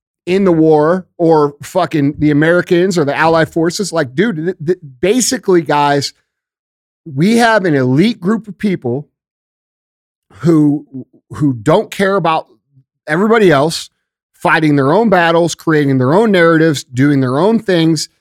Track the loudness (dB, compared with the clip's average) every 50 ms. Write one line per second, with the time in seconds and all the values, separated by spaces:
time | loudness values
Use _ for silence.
0 | _ _ _ _ -6 -4 -2 0 2 2 2 2 4 4 4 2 2 2 0 -2
1 | -4 _ _ -2 0 2 2 2 2 0 -2 -6 -12 -6 -4 -2 -2 -2 -2 -2
2 | -2 -2 -2 -2 0 0 2 2 2 2 2 0 0 0 0 0 0 0 0 -2
3 | -2 -2 -2 0 0 2 2 2 0 0 -2 -2 -2 -2 -2 -4 -6 -6 -4 -4
4 | -4 -4 -2 -2 -2 -2 -2 -6 -6 -8 -8 -6 -4 -6 -6 -6 -8 -20 -12 -6
5 | -4 -2 -2 -2 -2 -4 -4 -6 -2 0 0 0 0 0 0 0 0 0 0 -2
6 | -4 -6 -10 _ _ _ _ _ _ _ _ _ _ _ _ _ _ _ _ _
7 | -18 -10 -4 -2 0 0 2 2 2 2 2 0 0 0 0 0 0 0 0 0
8 | 0 0 -2 -4 -4 -4 -4 -4 -6 -10 -12 -6 -4 -4 -4 -4 -6 -6 -8 -8
9 | -10 _ _ _ _ _ _ _ _ _ _ _ _ _ _ _ _ _ _ _
10 | _ _ _ _ _ _ -12 -4 0 0 2 2 2 2 0 -2 -6 _ -18 -18
11 | -18 _ _ -20 _ -16 -8 -4 -2 -2 -2 -2 0 0 0 0 0 -4 -6 -4
12 | -2 -2 -2 -2 -2 -2 -2 -4 -6 _ _ _ _ _ _ _ _ _ _ _
13 | -8 -6 -2 0 0 2 2 4 4 4 4 2 2 0 -4 -8 -12 -14 _ _
14 | _ _ _ _ _ _ _ _ -2 0 0 2 2 2 2 2 2 2 2 2
15 | 2 2 2 2 2 2 2 0 0 -2 -4 -6 -2 0 0 0 2 0 0 0
16 | 0 2 2 2 2 2 2 2 4 4 4 2 2 0 0 -2 -6 _ -2 0
17 | 0 2 2 0 0 -2 -2 0 0 0 0 -2 -2 0 0 2 2 0 0 -2
18 | -4 -10 _ _